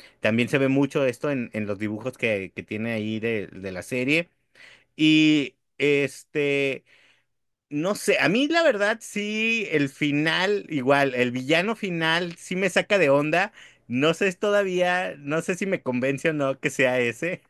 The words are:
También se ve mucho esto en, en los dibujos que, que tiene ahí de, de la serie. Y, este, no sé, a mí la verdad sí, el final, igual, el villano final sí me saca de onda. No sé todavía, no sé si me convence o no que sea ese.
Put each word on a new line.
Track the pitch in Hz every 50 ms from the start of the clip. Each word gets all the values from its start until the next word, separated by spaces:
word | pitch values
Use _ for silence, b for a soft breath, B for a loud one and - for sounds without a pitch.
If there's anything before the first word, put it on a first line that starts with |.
| B B B B
También | - 107 110 117 120 117
se | 151 139
ve | 135 131
mucho | 135 139 143 139 - 156 139
esto | 127 117 - - 147
en, | 143 127 117 - -
en | 110 107 101
los | 104 95
dibujos | 107 104 107 104 113 127 - -
que, | 127 113 107 98 95 87 -
que | 117 -
tiene | - 107 107 110 117 117
ahí | 110 107 110 110 110
de, | 110 117 113 104 92 -
de | - 92 92 95
la | 92 90 85
serie. | - 131 123 127 135 151 165 175 _ _ _ _ _ B B B B B B B B _ -
Y, | 156 156 156 156 156 156 151 147 135 101 _ _ _ _ _ -
este, | 139 147 143 139 143 135 - - - _ - 151 143 143 139 139 139 135 131 - _ b b b b b b b b b b _ _ _ _ _ _ -
no | 147 147 156 190 208
sé, | - - 208 180 135
a | 139 143
mí | 190 247 285 294
la | 320 339 330
verdad | 302 226 196 202 208 226 220
sí, | - - - 208 208 208 214 214 220 226 226 226 202 151
el | 160 151 143 135
final, | - - 151 147 143 147 151 160 160 170 185 196 208 196 - -
igual, | 160 139 120 131 139 143 139 139 123
el | 123 123 123
villano | 120 127 131 135 160 165 185 220 226
final | - 220 190 175 165 160 160 160 170 185 175 165 -
sí | - - 185
me | 185 202 180
saca | - 196 180 - 214 196
de | 165 139
onda. | 139 143 147 156 160 175 196 220 B B B B B B B -
No | 120 127 143 160 165
sé | - 202 190 180
todavía, | - - 208 202 202 202 190 180 175 175 180 180 180 185 185 160 143
no | 143 139 151 165
sé | 165 - 185
si | - 202
me | 196 185 -
convence | - 127 123 127 123 139 139 135 - 165
o | 156
no | 147 139 135 135 -
que | - 147
sea | - - 135 123 127 127
ese. | 123 120 117 - 165 175 185 - _